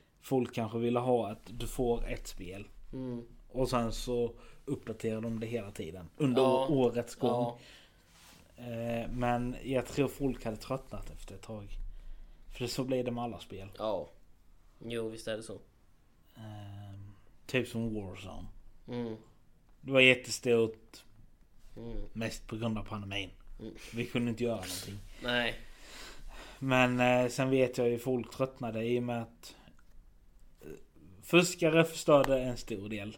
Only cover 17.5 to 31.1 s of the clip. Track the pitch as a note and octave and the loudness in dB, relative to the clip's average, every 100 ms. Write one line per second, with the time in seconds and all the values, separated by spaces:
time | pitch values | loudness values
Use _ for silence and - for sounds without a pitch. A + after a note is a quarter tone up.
17.5 | B2+ A2+ A2+ A2+ G#2+ F#2+ F#2 G2 F2 F2+ | 0 0 -2 -2 -2 -6 -8 -12 -10 -12
18.5 | - - - - A#2+ A#2 A2 - - - | -14 -18 -18 -10 -6 -6 -8 -12 -20 -20
19.5 | - - - C3+ C3+ B2+ B2+ A#2 - B2 | -20 -20 -16 2 10 10 10 4 -2 4
20.5 | A#2 A2+ - - - - - - - - | 4 4 0 -16 -20 -20 -20 -20 -20 -20
21.5 | - - - A#2 A2 G2+ A2 A2+ - - | -20 -18 -14 -8 -6 -4 -4 -6 -6 -8
22.5 | A2 A2+ A2 G2 G#2+ G2+ G2 F2+ - - | -4 -2 -2 -4 -6 -4 -4 -6 -10 -16
23.5 | - A2 - - A#2 A#2 B2 A#2+ A2 A#2+ | -12 -12 -12 -10 -6 -2 0 0 0 0
24.5 | G#2+ F#2 - - G2+ - - B2 B2 A#2 | -2 -4 -8 -8 -10 -12 -8 0 2 0
25.5 | - - - - - - - - - - | -2 -10 -16 -18 -16 -14 -14 -14 -14 -16
26.5 | - C3+ B2+ B2+ B2 B2 B2 B2+ - C3 | -6 2 6 6 6 6 6 4 2 4
27.5 | C3+ B2+ B2+ A#2+ A#2 C3 B2+ A2+ - C3 | 6 4 4 2 2 0 -2 -2 -2 -2
28.5 | - A#2 A2 A#2 B2 A#2+ A#2 A2+ - - | -2 -6 -4 0 0 0 -4 -6 -12 -20
29.5 | - - - - - - - - - - | -20 -20 -20 -20 -20 -20 -20 -20 -20 -20
30.5 | - - C#2+ - - E2 | -20 -18 -16 -18 -20 -20